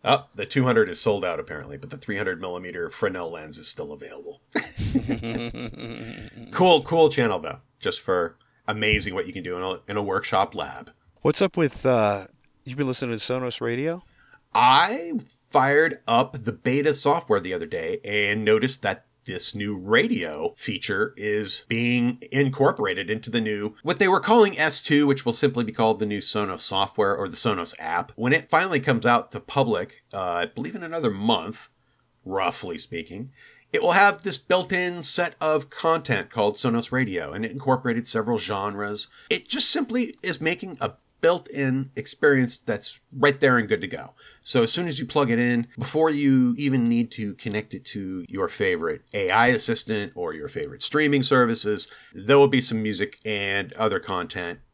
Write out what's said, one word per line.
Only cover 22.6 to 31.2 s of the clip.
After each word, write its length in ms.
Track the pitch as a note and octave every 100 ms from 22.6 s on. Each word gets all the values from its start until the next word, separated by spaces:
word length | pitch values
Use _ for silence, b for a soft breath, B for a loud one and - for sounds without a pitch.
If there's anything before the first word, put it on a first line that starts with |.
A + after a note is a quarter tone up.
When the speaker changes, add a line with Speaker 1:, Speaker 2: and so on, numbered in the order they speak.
| C#3 - G2+ F2+ F2
Speaker 1:
into 220 | - -
the 100 | A#2
new, 340 | A2 G#2 G#2 B
what 160 | D3+ F3+
they 80 | G3
were 100 | F#3+
calling 380 | - A#3 G3+ G3
S 240 | D#3 D3
two, 240 | - D3 C#3+
which 180 | C3+
will 80 | B2
simply 300 | A#2 C#3+ B2
be 80 | A2
called 280 | A2+ A2 G#2
the 60 | G#2
new 120 | G#2
Sonos 400 | - G#2+ G2+ F2
software 540 | - G2 G2 - G2+ G2
or 120 | F#2+
the 80 | -
Sonos 360 | A#2+ G2 E2+ -
app. 320 | D#2+ E2+ - -
When 160 | A#2+
it 180 | D#3 -
finally 300 | D#3+ F#3 D#3
comes 260 | C3+ A#2 A#2+
out 240 | A#2+ -
to 60 | G#2
public, 600 | - - B2 G2+ - - _
uh, 60 | G2
I 260 | F#2 F2 F2
believe 280 | - C3
in 80 | G3+
another 280 | E3+ E3 B2+
month, 580 | G2